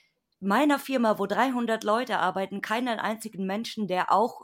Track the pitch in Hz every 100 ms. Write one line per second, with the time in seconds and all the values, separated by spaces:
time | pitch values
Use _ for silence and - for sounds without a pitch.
0 | _ _ _ - 196 220 302 277 277 262
1 | 226 190 196 202 262 247 226 220 208 226
2 | 240 190 185 185 190 202 - 226 254 220
3 | 196 220 214 175 190 208 226 220 190 180
4 | - 190 240 -